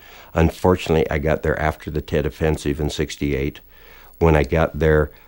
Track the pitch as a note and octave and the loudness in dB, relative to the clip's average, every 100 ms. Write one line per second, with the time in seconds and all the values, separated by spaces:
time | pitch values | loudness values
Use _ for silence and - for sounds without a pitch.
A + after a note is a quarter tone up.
0 | - - - E2 E2 - F#2 F2+ - D#2+ | -16 -20 -6 0 0 2 2 2 2 0
1 | - D2+ D2+ D2+ D#2 C2+ D#2 - - D2+ | 0 -2 -2 -2 -2 -2 -4 -4 -6 -8
2 | - D#2 D2 - D#2+ D2+ D2 C#2+ D2+ - | -4 -4 -4 -2 -2 -2 -2 -4 -4 -4
3 | D2 - C#2+ C2+ C#2+ - - - - - | -6 -4 -4 -2 -4 -8 -16 -20 -20 -20
4 | - - E2 D#2 C#2+ D#2+ D#2+ D2+ D#2 D2+ | -20 0 4 4 4 2 0 2 2 4
5 | D2 - | 2 -4